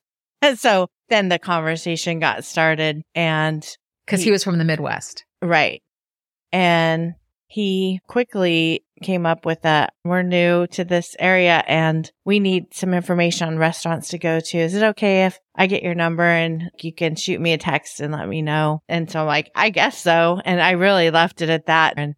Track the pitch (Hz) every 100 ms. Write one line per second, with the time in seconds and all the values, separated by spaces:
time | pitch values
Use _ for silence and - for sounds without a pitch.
0 | _ _ _ - 285 247 254 196 180 _
1 | - 220 190 170 - 170 160 165 175 165
2 | 180 165 151 - - - 160 156 156 151
3 | - 165 165 156 156 156 - - _ _
4 | - 196 175 202 196 175 165 151 143 -
5 | - - - - 170 165 123 - _ _
6 | _ _ _ _ _ 180 175 170 165 160
7 | 170 - _ _ _ - 196 190 190 185
8 | - 247 247 202 180 165 165 160 _ -
9 | - 180 170 165 165 165 160 151 135 -
10 | 170 180 180 175 175 175 175 - 180 175
11 | 170 - 180 185 175 160 - 160 160 160
12 | 160 _ - 208 196 185 170 - 190 175
13 | 175 175 175 170 165 160 160 - 165 170
14 | - 170 170 160 160 170 165 196 220 208
15 | 208 190 190 - _ - 190 175 180 175
16 | 165 165 170 170 165 165 170 - 165 160
17 | 165 156 - 180 165 160 - 143 - -
18 | 147 - 85 160 156 151 151 156 - 170
19 | 160 160 156 151 151 - 214 190 233 -
20 | 175 165 165 180 - 175 170 180 190 196
21 | 165 160 170 - 160 160 - 160 156 -
22 | 147